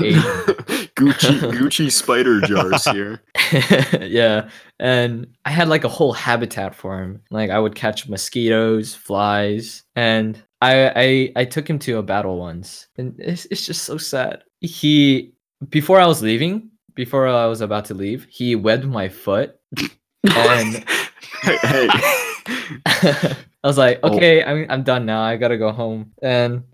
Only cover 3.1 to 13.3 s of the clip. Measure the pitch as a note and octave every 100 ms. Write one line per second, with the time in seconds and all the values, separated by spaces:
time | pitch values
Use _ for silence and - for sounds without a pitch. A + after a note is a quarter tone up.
3.1 | A2 _ - - C#3+ - D3 B2+ - F2+
4.1 | A#2 A2+ G#2+ G#2+ - - - B2+ B2 A#2+
5.1 | A#2 B2+ _ C#3+ D#3+ D#3+ D#3 A#2+ - C#3+
6.1 | A#2+ B2+ A#2 A#2 - G2 - F#2+ F#2+ F#2
7.1 | G#2 _ A2 G#2 G#2 G#2+ - A2 - -
8.1 | G2 - B2 A#2 A2 A2+ A2 A2 - -
9.1 | G2+ G#2 G#2 G#2 G#2+ A#2 - _ A#2+ A#2
10.1 | A2 A2 G#2+ _ _ B2+ C3 C3 A#2 C3
11.1 | C3 C3 B2 B2+ D#3+ D3+ D3 - A2+ G2
12.1 | G2+ G2 F2+ F2 E2+ - - - - B2+
13.1 | - -